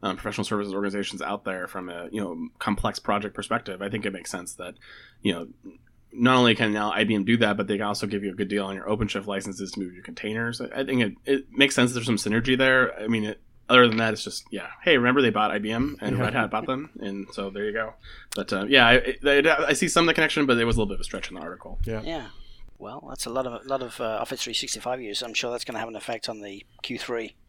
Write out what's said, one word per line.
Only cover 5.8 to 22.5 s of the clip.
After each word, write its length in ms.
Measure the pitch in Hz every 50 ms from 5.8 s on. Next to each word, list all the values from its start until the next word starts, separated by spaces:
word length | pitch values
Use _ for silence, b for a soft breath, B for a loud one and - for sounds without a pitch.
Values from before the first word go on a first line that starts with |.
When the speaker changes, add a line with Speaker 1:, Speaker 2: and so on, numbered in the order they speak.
| _ _ _ _ _ _ - -
Speaker 1:
not 200 | 120 127 131 127
only 180 | 123 120 110
can 160 | 104 117 107
now 220 | 104 107 104 107 -
I 100 | 104 110
B 100 | 104 110
M 120 | 104 98
do 100 | 101 117 117
that, 200 | 113 107 101 101
but 100 | 104 95
they 80 | 107
can 100 | 98 107
also 220 | 104 104 - - 101
give 160 | 104 101 98
you 80 | 101
a 40 | 90
good 120 | 101 104 92
deal 180 | 101 101 98
on 80 | 98 98
your 120 | 95 -
OpenShift 420 | 98 107 104 110 104 - 104 98 104
licenses 460 | 101 98 95 104 95 90 98 95 -
to 80 | -
move 120 | 98 90 90
your 100 | 90 -
containers. 580 | - - - - 104 107 113 117 117 120 -
I, 60 | 123 - -
I 120 | - 135
think 160 | 139 139 123
it, 120 | 120 104 - - _
it 200 | - 139 135 - -
makes 240 | - 113 135 143 139
sense 160 | - 123 123
there's 140 | 127 120 113
some 100 | 120 117
synergy 420 | 101 - 107 104 117 113 123 127 127
there. 400 | 135 131 131 131 127 - - -
I 100 | 107 110
mean, 180 | 117 113 107
it, 160 | 107 107 - - - _ - _ _
other 180 | 123 127 123
than 120 | 117 110 110
that, 160 | 113 113 107
it's 100 | 107 -
just, 220 | - - - - -
yeah, 180 | - 98 87 - - -
hey, 140 | - 185 160
remember 260 | 131 120 123 127 143
they 80 | 135 117
bought 220 | 104 104 107 107
I 80 | - 104
B 120 | 104 107
M 260 | 110 117 127 143 147 -
and 160 | - 110 127
Speaker 2:
Yeah. 80 | 120 123
Speaker 1:
Red 100 | 107 107
Hat 180 | 120 113 104
bought 160 | - 110 113 117
them, 240 | 131 131 147 160 _ -
and 260 | 104 101 98 101 95 - -
so 160 | - - 98
there 160 | - 101 104
you 80 | 107 104
go. 220 | 113 110 110 - - B B B B B B -
But, 200 | - 98 - -
uh, 120 | 95 98
yeah, 220 | 110 139 135 120 117
I, 60 | 120
it, 520 | 123 117 - 123 - - 143 139 143 139
I, 200 | 160 156 139 151
I 80 | 139 147
see 160 | - - 165
some 160 | - 170 170
of 20 | 165
the 60 | 160
connection, 320 | 170 160 151 - 160 147
but 120 | 135 123 117
it 60 | 117
was 140 | 117 113 117
a 20 |
little 80 | 110 98
bit 80 | 98
of 60 | 95
a 20 | -
stretch 240 | - - 98 92 -
in 80 | 92
the 60 | 92
article. 380 | 78 85 87 - - 85 - - -
Speaker 2:
Yeah. 180 | 113 113 110
Speaker 3:
Yeah. 260 | 110 135 165 156 135 - b b b b